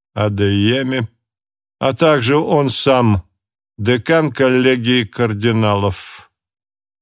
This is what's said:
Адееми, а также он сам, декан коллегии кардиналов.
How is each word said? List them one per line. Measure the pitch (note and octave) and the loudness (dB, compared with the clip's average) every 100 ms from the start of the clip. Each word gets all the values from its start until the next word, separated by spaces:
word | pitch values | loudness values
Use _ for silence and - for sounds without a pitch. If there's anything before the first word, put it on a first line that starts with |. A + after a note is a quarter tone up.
| _ | _
Адееми, | G#2 G#2+ G2+ G2+ G2+ G#2+ B2+ C3 C3 A2+ _ _ _ _ _ _ _ | -4 -4 -2 0 0 0 0 -2 -4 -6 _ _ _ _ _ _ _
а | C3+ | -4
также | C3 D#3+ D3 A#2 D3 | 0 2 2 2 0
он | - D#3 C#3 | 0 0 0
сам, | - C#3 B2+ A#2 F#2+ - _ _ _ _ - | -2 0 2 2 0 -4 _ _ _ _ -6
декан | G#2 B2+ - E3 D#3 | -2 -2 0 0 0
коллегии | A#2+ C3 B2+ B2+ B2+ A#2+ B2+ | 0 0 2 2 0 0 -2
кардиналов. | A2 - A#2 G#2 A#2 A2+ G#2+ G2+ G2+ F2+ - - - _ _ _ _ _ _ _ | -2 -4 -4 0 -2 0 0 0 -2 -4 -14 -20 -20 _ _ _ _ _ _ _